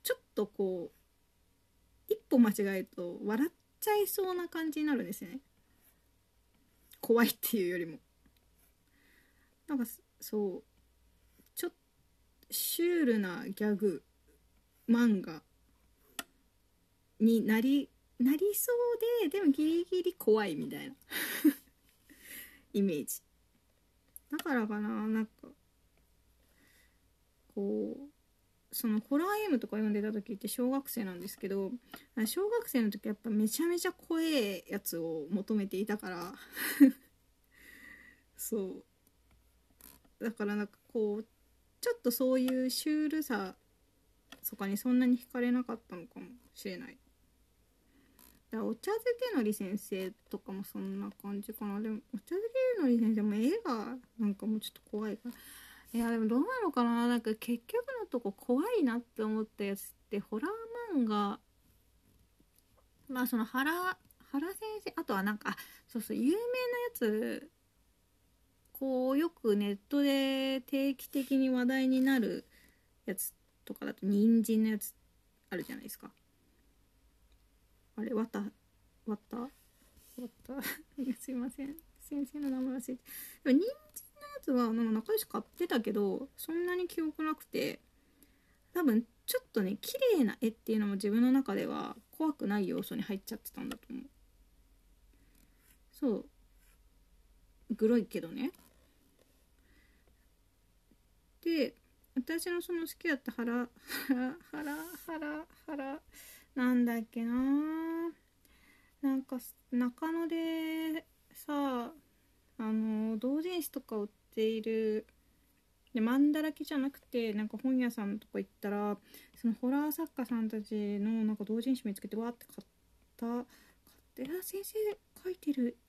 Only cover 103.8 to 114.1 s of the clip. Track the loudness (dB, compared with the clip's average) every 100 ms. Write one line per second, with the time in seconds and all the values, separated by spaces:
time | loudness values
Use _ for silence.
103.8 | -10 -6 -2 0 -2 -6 -12 -8 -6 -8
104.8 | -10 -14 -10 -8 -6 -8 -12 -16 -10 -8
105.8 | -6 -10 -14 -20 -20 -20 -10 0 2 4
106.8 | 4 0 -4 -6 -2 0 2 2 2 -2
107.8 | -2 -2 -4 -6 _ _ _ _ _ -20
108.8 | _ _ 0 0 -2 -8 -10 -20 -4 0
109.8 | 0 -2 -2 -2 -2 -2 -2 -2 -4 -4
110.8 | -4 -4 -8 _ _ -14 -4 -2 0 -2
111.8 | -6 -10 _ _ _ _ _ -8 -2 0
112.8 | 0 0 -2 -2 -2 -2 -2 -4 -4 -8
113.8 | -6 -6 -6